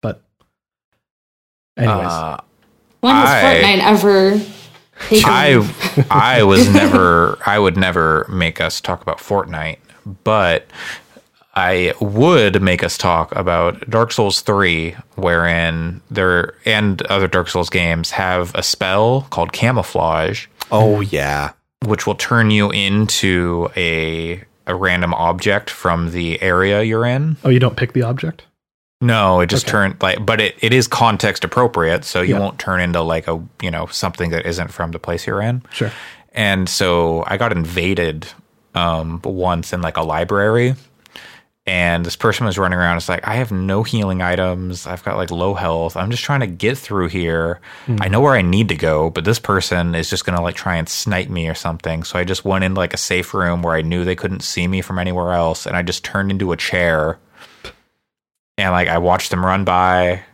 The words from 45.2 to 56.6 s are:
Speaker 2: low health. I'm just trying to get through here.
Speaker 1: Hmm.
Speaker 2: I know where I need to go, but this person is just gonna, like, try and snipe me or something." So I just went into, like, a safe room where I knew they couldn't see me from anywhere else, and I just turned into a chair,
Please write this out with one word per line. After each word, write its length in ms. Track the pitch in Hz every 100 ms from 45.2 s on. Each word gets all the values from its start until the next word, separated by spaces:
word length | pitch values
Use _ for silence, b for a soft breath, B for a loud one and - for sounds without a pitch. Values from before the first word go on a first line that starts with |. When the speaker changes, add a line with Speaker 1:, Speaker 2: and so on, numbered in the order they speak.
| 87
Speaker 2:
low 200 | 87 92
health. 440 | 98 92 82 82 -
I'm 140 | 92
just 100 | 120
trying 160 | - 139
to 60 | 113
get 320 | 87 104 135
through 300 | - 101 87
here. 520 | 90 85 82 82 85 B B B
Speaker 1:
Hmm. 100 | 113
Speaker 2:
I 60 | 92
know 120 | 101
where 140 | 143
I 80 | 131
need 260 | 90 92 110
to 80 | 80
go, 340 | 80 76 80
but 140 | 80
this 160 | 80 117
person 540 | - 98 - 90 85 85
is 120 | 80
just 160 | 95
gonna, 160 | - 90
like, 140 | 85
try 220 | 90 - 85
and 120 | 82
snipe 400 | - - 92 95
me 200 | 90 82
or 60 |
something." 480 | 82 90 82 - 80
So 140 | 82 92
I 60 |
just 200 | 90 95 -
went 160 | 95
into, 160 | 92 95
like, 140 | 90
a 40 | -
safe 360 | - 92 87
room 260 | 104 87 87
where 120 | 87
I 80 | 80
knew 220 | 80 87
they 100 | 87 90
couldn't 260 | 90 92
see 220 | - - 90
me 120 | 92
from 180 | 90 92
anywhere 340 | 90 90 87
else, 340 | 87 85 80 -
and 100 | 90
I 60 |
just 200 | 87 90
turned 260 | - 101 98
into 220 | 98 95
a 40 |
chair, 600 | 82